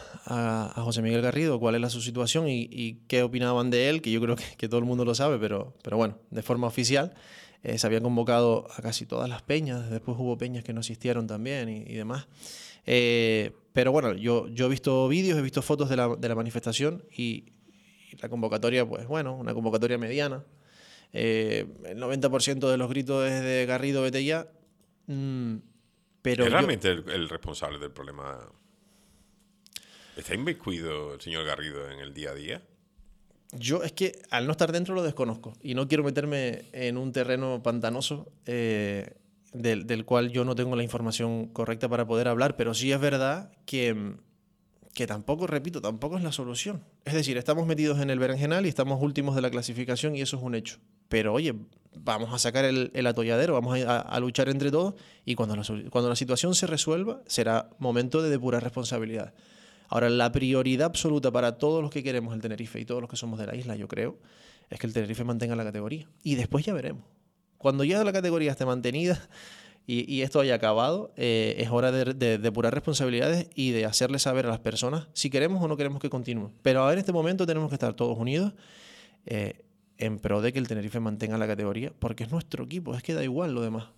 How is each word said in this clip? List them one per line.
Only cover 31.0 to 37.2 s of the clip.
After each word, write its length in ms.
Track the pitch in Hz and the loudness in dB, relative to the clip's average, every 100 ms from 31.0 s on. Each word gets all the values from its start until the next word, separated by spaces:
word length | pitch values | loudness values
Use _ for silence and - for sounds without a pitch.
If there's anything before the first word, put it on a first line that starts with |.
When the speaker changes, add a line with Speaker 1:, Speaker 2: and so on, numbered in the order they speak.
| 73 71 | -8 -12
Speaker 2:
el 60 | |
señor 240 | - 80 78 | -8 -6 -4
Garrido 440 | 71 76 71 69 | -6 -6 -8 -10
en 80 | 69 | -12
el 140 | 71 | -14
día 160 | 69 73 | -10 -10
a 40 | 69 | -10
día? 260 | 76 151 - _ _ _ - - _ _ - | -10 -12 -14 _ _ _ -20 -20 _ _ -18
Speaker 1:
Yo 320 | 127 120 170 | -10 -4 -2
es 80 | - | -4
que 300 | - 190 - - | -2 -4 -4 -4
al 140 | 120 131 | -2 0
no 60 | |
estar 200 | 156 165 | 0 0
dentro 240 | 170 180 185 | 0 -2 -2
lo 80 | |
desconozco 500 | 165 143 123 110 - - | -2 -2 -4 -4 -12 -14
y 140 | 147 127 | -6 -4
no 120 | 135 | 0
quiero 160 | 151 | 2
meterme 640 | 143 139 147 143 123 113 - | 2 0 -2 -2 -2 -4 -10
en 240 | 127 123 123 | -4 -2 -2
un 140 | 131 | -2
terreno 500 | 127 | 0